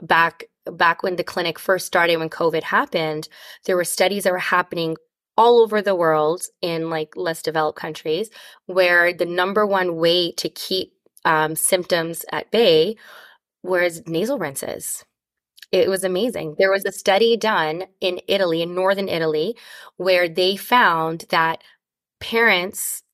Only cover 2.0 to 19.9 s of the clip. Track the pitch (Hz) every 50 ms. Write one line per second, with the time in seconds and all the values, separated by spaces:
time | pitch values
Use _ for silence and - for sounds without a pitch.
2 | 170 170 170 160 160 160 - - 170 160 156 160 - - 190 214 285 - - 170
3 | 160 156 156 156 160 - - - - - - - - - 185 180 170 - - -
4 | 185 185 202 202 185 190 180 180 - - 185 180 180 - 175 170 165 160 160 -
5 | _ _ _ _ _ _ _ - 220 240 240 233 226 214 214 214 196 208 190 175
6 | 170 160 156 156 151 151 175 180 - - _ _ 185 170 165 160 160 165 165 156
7 | 156 156 - - 180 165 165 - - 160 156 160 156 151 - - - 170 156 -
8 | - 160 156 180 220 220 - - - - - _ _ - 175 185 180 175 175 175
9 | 170 175 180 170 175 170 175 180 180 190 196 214 214 202 196 190 185 175 170 160
10 | 165 170 175 180 175 170 - - - 156 - - - - 190 185 - - _ _
11 | _ _ _ _ - 175 160 156 156 156 160 - - - 190 180 175 - 180 170
12 | 165 165 165 - - - - 156 - _ - 226 233 185 160 156 165 208 220 -
13 | - - - - - - _ _ _ _ _ _ - 180 185 175 180 175 165 165
14 | - 165 165 160 208 240 285 226 170 139 139 - - - - - - - - -
15 | - _ _ _ _ _ _ _ _ _ _ _ - - - 185 170 185 190 185
16 | 196 185 180 180 226 254 - 165 160 156 151 - 190 196 196 196 196 202 - -
17 | - 208 190 202 226 226 233 214 - 220 214 175 160 156 156 175 185 - _ -
18 | 190 185 180 - - - 196 196 190 170 160 165 170 175 175 185 185 190 196 202
19 | 196 - 170 165 165 160 156 151 160 214 240 - - - - - - -